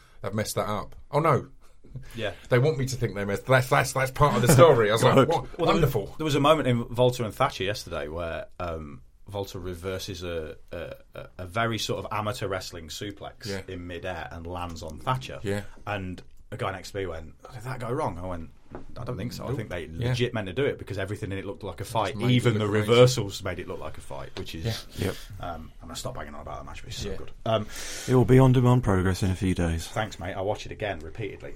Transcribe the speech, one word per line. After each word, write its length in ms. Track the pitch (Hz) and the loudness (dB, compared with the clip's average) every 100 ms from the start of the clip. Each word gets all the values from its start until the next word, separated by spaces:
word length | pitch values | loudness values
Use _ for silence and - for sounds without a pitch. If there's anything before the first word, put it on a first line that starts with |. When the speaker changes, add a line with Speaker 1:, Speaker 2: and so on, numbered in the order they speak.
| - - | -20 -10
Speaker 1:
they've 120 | 104 | -4
messed 220 | 104 101 - | -2 -2 -2
that 120 | 90 | -2
up." 280 | 104 - - - | -2 -4 -12 -4
Oh 80 | 147 | 0
no. 280 | 160 120 - - - - - 127 - 117 | 2 2 0 -12 -20 -20 -16 -14 -12 -6
Speaker 2:
Yeah. 180 | 104 - - | -6 -6 2
Speaker 1:
They 80 | 123 | 4
want 180 | 143 139 | 4 2
me 60 | 131 | -2
to 80 | - | -2
think 180 | 117 95 | -2 -2
they 100 | 101 | -2
messed. 200 | 101 - | -2 4
That's, 240 | 127 123 | 4 6
that's, 240 | 139 127 | 2 2
that's 180 | 135 131 | 0 -2
part 240 | - 147 123 | 4 4 6
of 60 | |
the 100 | 120 | 6
story. 380 | 127 165 120 104 | 10 12 10 6
I 40 | |
was 100 | 113 | 6
Speaker 2:
<laughs> 0 | |
Speaker 1:
like, 120 | 127 135 | 6 6
Speaker 3:
Right. 100 | 131 | 6
Speaker 1:
"What? 100 | 165 | 2
Speaker 2:
Well, 80 | - - | -2 0
there 80 | 160 | 2
was, 80 | 165 | 4
Speaker 1:
Wonderful." 400 | 147 - 98 - | 4 2 -4 -4
Speaker 2:
there 80 | 156 | 0
was 100 | 143 | 4
a 40 | |
moment 280 | 143 156 131 | 6 6 4
in 160 | 120 117 | 2 0
Volta 380 | 120 123 123 | 2 2 2
and 100 | 110 | -4
Thatcher 300 | - 139 - | 0 0 0
yesterday 440 | 95 104 - 82 73 | -4 -4 -6 -6 -6
where, 400 | 80 85 78 - - | -6 -6 -6 -10 -8
um, 420 | 87 82 76 67 - - - | -6 -6 -8 -14 -18 -20 -10
Volta 320 | 101 98 98 | -8 -8 -8
reverses 640 | 90 87 92 95 - 87 | -8 -8 -6 -6 -6 -8
a, 320 | 90 82 78 71 - | -6 -6 -6 -12 -14
a, 240 | 85 76 - - | -12 -10 -12 -16
a, 120 | - 78 - | -16 -16 -12
a 80 | 90 | -6
very 320 | 98 117 113 | -2 -2 -2
sort 260 | - 107 | -4 -6
of 80 | 98 | -4
amateur 360 | 107 107 104 101 | -4 -4 -4 -4
wrestling 400 | 92 - 90 78 | -4 -6 -12 -12
suplex 580 | - 104 98 73 - - | -10 -10 -10 -14 -14 -8
Speaker 1:
Yeah. 160 | 98 92 | -8 -8
Speaker 2:
in 180 | 90 87 | -10 -10
midair 420 | 87 92 87 78 | -8 -8 -8 -8
and 160 | 85 85 | -10 -8
lands 340 | 87 87 80 | -8 -8 -8
on 160 | 80 76 | -10 -6
Thatcher. 400 | - 127 - 69 | -2 -2 -4 -8
Speaker 1:
Yeah. 180 | 101 101 95 - - | -4 -4 -4 -10 -6
Speaker 2:
And 360 | 104 92 87 - - - | -6 -6 -10 -14 -20 -14
a 60 | 104 | -6
guy 140 | 104 | -6
next 200 | 95 87 | -6 -8
to 60 | 101 | -6
me 80 | 95 | -6
went, 280 | 80 80 - - | -6 -12 -16 -16
"Oh, 60 | |
did 80 | 117 | -12
that 160 | 113 131 | -10 -8
go 120 | 117 | -4
wrong?" 260 | 135 143 87 | -2 -2 -4
I 80 | 92 | -6
went, 240 | 87 80 - - - - - | -6 -8 -16 -16 -14 -12 -10
"I 40 | |
don't 140 | - 120 | -8 -6
think 160 | 117 | -6
so. 100 | - | -6
I 60 | - | -6
Speaker 1:
Nope. 80 | 123 | -6
Speaker 2:
think 120 | 107 | -4
they 160 | 90 76 | -8 -8
Speaker 1:
Yeah. 240 | 82 120 | -4 -2
Speaker 2:
legit 240 | 123 120 | 0 0
meant 140 | 110 95 | 0 -4
to 60 | |
do 120 | 104 139 | 0 0
it 140 | 92 | -2
because 180 | - 98 | -6 -6
everything 340 | 95 104 95 | -4 -4 -6
in 60 | 98 | -6
it 80 | 92 | -6
looked 160 | 98 | -8
like 140 | 98 87 | -10 -8
a 40 | |
Speaker 1:
Just 80 | 98 | -4
Speaker 2:
fight. 260 | 117 101 104 | -2 -2 0
Speaker 1:
made 80 | 120 | 4
it 60 | |
Speaker 2:
Even 220 | 123 120 107 | 4 4 2
the 40 | |
Speaker 1:
look 80 | 104 | 2
amazing. 200 | 107 104 | 2 6
Speaker 2:
reversals 540 | 120 127 127 101 - | 8 8 8 -2 -6
made 160 | 95 87 | -6 -6
it 80 | 87 | -8
look 120 | 87 | -8
like 200 | 73 - | -8 -10
a 20 | |
fight," 300 | - 69 65 - | -10 -12 -10 -10
which 200 | - 82 | -8 -6
is, 100 | 110 | -4
Speaker 1:
Yeah. 400 | 110 - - 95 | -4 -8 -4 -4
Speaker 3:
Yep. 60 | - - - | -4 -10 -10
Speaker 2:
um, 300 | 87 82 80 - | -10 -10 -12 -16
I'm 100 | 82 | -14
gonna 60 | 80 | -10
stop 200 | - - | -10 -8
banging 180 | 76 | -10
on 80 | 73 | -12
about 160 | 73 78 | -12 -12
that 80 | 71 | -12
match, 160 | 78 | -12
but 60 | - | -10
it's 100 | - | -8
so 80 | 101 | -6
Speaker 1:
Yeah. 60 | 92 | -6
Speaker 2:
good. 140 | - - 117 | -8 -8 0
Um, 220 | 110 107 - - - - | 0 0 -8 -10 -8 4
Speaker 3:
It 80 | 127 | 6
will 100 | 123 | 8
be 140 | 131 | 10
on 120 | 131 | 10
demand 320 | 127 123 123 | 8 6 6
progress 380 | 123 95 92 90 | 4 4 4 2
in 80 | 98 | 0
a 60 | 92 | 0
few 180 | 95 | 0
days. 320 | 87 85 82 80 | 0 0 -2 -4
Speaker 2:
Thanks, 280 | - 107 - | -6 -6 -6
mate. 160 | 87 | -8
I'll 120 | 98 98 | -4 -4
watch 200 | 104 - | -4 -6
it 60 | |
again 260 | - 107 82 | -6 -6 -6
repeatedly. 520 | 80 - 104 92 73 | -8 -8 -8 -10 -12